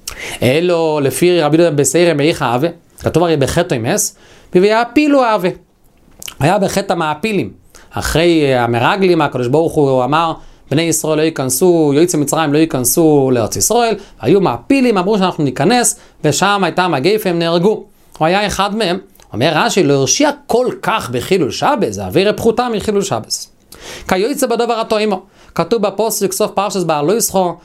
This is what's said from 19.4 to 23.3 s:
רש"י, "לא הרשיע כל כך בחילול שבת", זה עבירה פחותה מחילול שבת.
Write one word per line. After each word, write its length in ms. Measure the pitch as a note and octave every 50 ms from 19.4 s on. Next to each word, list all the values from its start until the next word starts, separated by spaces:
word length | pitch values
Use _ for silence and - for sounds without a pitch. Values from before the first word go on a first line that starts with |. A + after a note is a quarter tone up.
| B2+ E3 D#3
רש"י, 280 | D3+ G#3 A#3 F#3 G3+ E3+
"לא 120 | C#3+ C#3+
הרשיע 360 | C#3 C3+ B2+ - - C#4+ D4+ C#4+ - -
כל 200 | - - A#3 B3+ A3+ - - -
כך 280 | F3+ G#3+ G#3+ - A#2
בחילול 400 | A#2+ B2 - - F#3 G3 D#3+ A2
שבת", 420 | G2 - C#3+ G3+ D4 B3 F3+ B2 G#2
זה 140 | F#2+ G2
עבירה 260 | F#2 F#2 D#3+ F#3+ G#3 G#3
פחותה 360 | G#3 - A3+ A3+ A#3 B3 B3 A3+
מחילול 260 | G3 - - G3+ G3+ F#3+
שבת. 440 | - B2 A2 A2 -